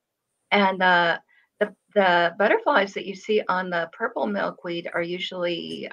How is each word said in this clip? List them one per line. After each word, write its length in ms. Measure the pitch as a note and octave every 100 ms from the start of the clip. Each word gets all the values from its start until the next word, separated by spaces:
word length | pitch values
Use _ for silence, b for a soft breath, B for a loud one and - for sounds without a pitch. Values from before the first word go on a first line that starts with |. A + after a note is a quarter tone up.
| _ _ _ _ _
And, 320 | G3+ G3 F#3+
uh, 360 | F#3 F3+ E3+ D#3+ - b b _
the, 140 | G#3 - _
the 400 | G#3 F#3+ F3 E3+ E3+
butterflies 540 | G#3 G4+ E4 C#4 G3+
that 120 | - -
you 80 |
see 260 | F#3+ - G#3+ -
on 220 | F#3 F#3
the 180 | F3 E3 -
purple 300 | A3+ - A2
milkweed 640 | G#2 D#3+ - F3+ E3+ E3+
are 100 | E3+
usually, 880 | E3+ F3+ - F#3 F3 E3+ D#3+ D#3+ -